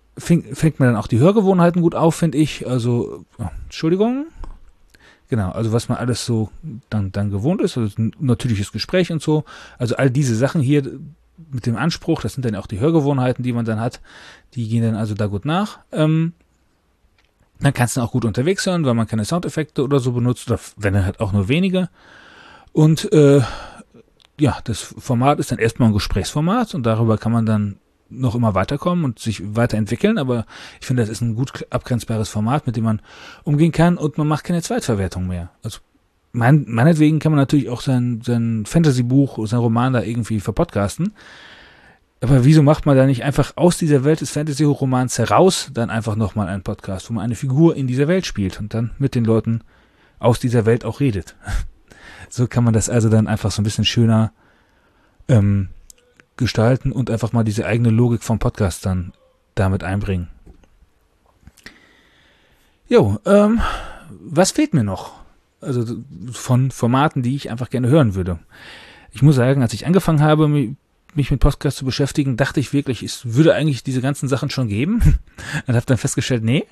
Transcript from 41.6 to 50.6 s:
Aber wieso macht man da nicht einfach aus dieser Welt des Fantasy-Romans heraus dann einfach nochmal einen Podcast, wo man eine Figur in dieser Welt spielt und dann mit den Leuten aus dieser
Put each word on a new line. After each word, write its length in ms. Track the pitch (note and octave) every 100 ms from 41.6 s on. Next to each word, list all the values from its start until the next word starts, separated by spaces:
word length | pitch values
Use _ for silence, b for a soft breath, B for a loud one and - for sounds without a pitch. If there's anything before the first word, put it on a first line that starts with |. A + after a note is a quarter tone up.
| B B B B _ _
Aber 220 | B2 C3+ B2+
wieso 160 | D#3
macht 240 | C#3+ D#3 D3+
man 100 | C3+
da 120 | C3+
nicht 160 | B2
einfach 300 | C3+ C3+ C3 -
aus 200 | F3 -
dieser 260 | D#3+ C#3
Welt 180 | C#3 D#3+
des 80 | C#3+
Fantasy-Romans 880 | D3+ D#3 C#3 D3 C3+ C3+ B2+ B2+ -
heraus 540 | A2+ G#2+ F#3 - -
dann 160 | A#2 A#2
einfach 260 | A2+ A2 G#2
nochmal 320 | G#2 G#2+ F2+
einen 140 | G2
Podcast, 480 | - G#2 - F#2+ -
wo 60 | A2+
man 80 |
eine 120 | A2+ A2+
Figur 400 | C3+ C3 E3 C#3
in 120 | C3
dieser 200 | B2 C#3+
Welt 200 | F#3 -
spielt 320 | - F#2 -
und 160 | G#2+ A2+
dann 160 | A#2+ -
mit 160 | C#3 B2
den 100 | A2+
Leuten 360 | A2+ A#2 A2+ b b b b b b
aus 200 | A#2 A#2
dieser 260 | B2+ A#2+